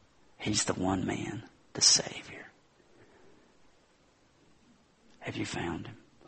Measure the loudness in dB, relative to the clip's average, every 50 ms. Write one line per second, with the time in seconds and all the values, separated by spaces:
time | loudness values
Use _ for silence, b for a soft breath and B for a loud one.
0 | -20 -20 -20 -20 -20 -20 -16 -6 -2 0 2 2 2 2 0 0 2 2 2 2
1 | 0 0 -2 -2 -4 -4 -6 -8 -10 -14 -18 -20 -20 -12 0 4 6 8 8 6
2 | 4 0 -8 -12 -12 -12 -14 -16 -16 -18 -20 -20 _ _ _ -20 -20 -20 b b
3 | b b b b b b b b b b b b -20 -20 -20 -20 _ _ _ _
4 | _ _ _ _ _ _ _ _ _ -20 -20 _ -20 -20 -20 -20 _ _ _ _
5 | -20 -20 -20 -12 -10 -8 -6 -4 -4 -4 -4 -4 -4 -2 -4 -4 -6 -10 -14 -16
6 | -20 -20 -20 -18 -10